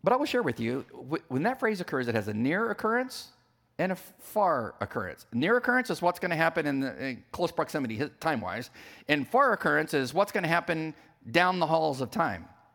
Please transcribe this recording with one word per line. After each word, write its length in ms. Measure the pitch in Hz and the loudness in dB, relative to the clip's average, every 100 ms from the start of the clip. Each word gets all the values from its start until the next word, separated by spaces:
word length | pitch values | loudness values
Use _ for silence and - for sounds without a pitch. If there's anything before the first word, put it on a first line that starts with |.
But 100 | 180 | 4
I 40 | 254 | 2
will 100 | 294 | 2
share 160 | 247 | 0
with 160 | 180 117 | 0 -2
you, 260 | 113 131 - | -2 -4 -6
wh-, 380 | 123 127 160 - | -16 -8 -8 -4
when 140 | 131 | -2
that 160 | 190 262 | 0 0
phrase 200 | 233 208 | -2 -2
occurs, 280 | 175 139 120 | -2 -2 0
it 80 | 113 | -2
has 100 | 101 | -2
a 80 | |
near 360 | 107 127 180 226 | -2 0 0 -2
occurrence 580 | 208 214 233 254 - - _ _ _ _ - | -2 0 0 -2 -8 -16 _ _ _ _ -4
and 120 | 185 | -4
a 40 | |
f-, 180 | 180 - - | -4 -10 -20
far 560 | - 214 196 147 107 - | -6 2 2 2 -2 -6
occurrence. 460 | 104 127 95 76 - | -6 -4 -6 -8 -6
Near 240 | 117 156 240 | -2 2 2
occurrence 340 | 247 247 247 | 2 0 0
is 120 | 165 | 0
what's 180 | 175 175 | 0 0
gonna 160 | 180 160 | -2 2
happen 300 | 165 165 147 | 2 2 0
in 140 | 139 | 0
the, 240 | 135 67 | -2 -4
in 200 | 135 113 - | -6 -8 -10
close 180 | - 175 | -2 -2
proximity, 460 | - 156 156 127 110 | 0 -2 -2 -4 -4
hi-, 140 | 143 - | -6 -4
time-wise, 500 | 160 139 95 101 127 - - - - | -2 -2 -2 -6 -8 -14 -20 -18 0
and 180 | 147 131 | 0 4
far 260 | 254 269 | 4 4
occurrence 420 | 202 165 147 156 | 4 2 2 2
is 180 | 147 127 | 0 0
what's 180 | 151 202 | 0 0
gonna 180 | - 165 | 0 2
happen 460 | 170 170 160 160 151 - _ - | 0 2 -2 -2 -8 -20 _ 0
down 280 | 123 180 185 | 4 4 4
the 80 | 160 | 2
halls 340 | 160 160 131 | 2 2 0
of 100 | 123 | -4
time. 380 | 220 160 92 85 - _ | 0 0 -2 -10 -20 _